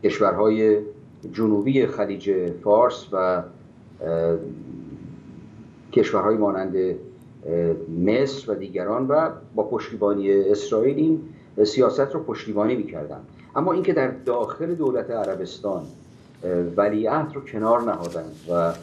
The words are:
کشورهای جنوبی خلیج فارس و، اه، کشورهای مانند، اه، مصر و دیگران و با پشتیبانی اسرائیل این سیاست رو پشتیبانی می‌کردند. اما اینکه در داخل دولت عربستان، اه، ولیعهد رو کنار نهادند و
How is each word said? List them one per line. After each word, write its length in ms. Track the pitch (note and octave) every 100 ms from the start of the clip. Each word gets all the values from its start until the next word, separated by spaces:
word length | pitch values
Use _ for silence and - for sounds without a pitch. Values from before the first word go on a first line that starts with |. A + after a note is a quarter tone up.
کشورهای 720 | G2+ - G2+ F2+ A2 A2 A2 G#2 G#2+ - - - -
جنوبی 540 | G#2+ A2 G#2 G#2+ C3+ A2
خلیج 640 | - G2+ G2 G2 F#2+ F2
فارس 560 | E2+ G#2 G#2 B2 - -
و، 40 | G2
اه، 260 | F#2 F2+ F2+ - - - - - D#2+ E2 E2 E2 - - B1 B1+ - C2+ - - - - - - - - -
کشورهای 440 | A#2+ G#2 G#2 G2 A2
مانند، 400 | G2+ F#2+ F#2+ F#2
اه، 180 | F#2 F2+ - - - - - E2+ E2+ E2 E2 E2
مصر 480 | F#2 A#2+ C#3 - A2+
و 20 |
دیگران 540 | G2 F#2+ F2+ F2+ A#2 C3
و 220 | D3+ E3 - -
با 80 | A2
پشتیبانی 720 | G#2 A2 - A2 G2+ G2+ G2
اسرائیل 640 | G2 F#2+ G#2 - A2 A#2+ C#3
این 240 | D#3+ D#3+ - - - -
سیاست 500 | G#2+ - A#2+ - C#3
رو 60 | A2+
پشتیبانی 560 | G#2+ G#2+ A2+ G#2 A2 B2
می‌کردند. 500 | F#2+ D#2+ D2 C#2+ - - - -
اما 160 | F3
اینکه 200 | F3 F#3
در 180 | D#3+ C3 C3
داخل 500 | - A#2+ A2 - E3
دولت 360 | E3+ C#3+ B2 -
عربستان، 720 | A#2 F#2+ F#2 F2 - G2+ F2+ C#2+ - - - - -
اه، 160 | F2+ F2+ E2+ F2
ولیعهد 580 | G#2 G#2+ A2 D3+ D3+
رو 60 | C#3
کنار 420 | C3+ A2 A2 A#2+
نهادند 520 | A#2 F2 E2+ E2 D#2+ D#2 D#2+
و 220 | F2 E2 E2